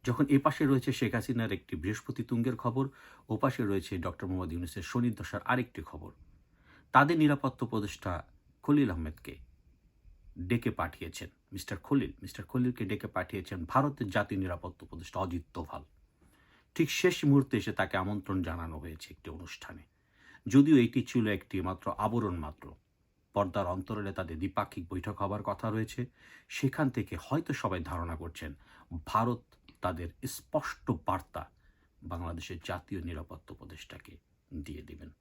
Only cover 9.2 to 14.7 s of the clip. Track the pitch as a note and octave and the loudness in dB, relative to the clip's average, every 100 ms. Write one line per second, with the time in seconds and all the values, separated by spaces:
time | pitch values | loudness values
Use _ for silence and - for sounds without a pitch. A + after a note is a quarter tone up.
9.2 | - - - _ _ _ _ _ - - | -14 -14 -20 _ _ _ _ _ -20 -20
10.2 | - - F2+ A#2 A#2+ - D#2+ - E2 - | -20 -10 0 2 2 -2 -6 -6 -10 -8
11.2 | - _ _ G2 - F#2+ - C#3+ G#2+ - | -12 _ _ -12 -8 -10 2 2 2 -6
12.2 | F#2 - G2 B2+ B2 B2 G2 G2+ G#2 F#2 | -12 -12 -4 0 0 0 -4 -4 -2 -4
13.2 | F2+ G2+ F2 F#2 E2 C3 C#3+ C#3+ G#2+ G#2 | -4 -6 -6 -8 0 2 2 -2 -2 0
14.2 | G2+ G2 F#2 F2 F2+ | 0 -2 -2 -4 -8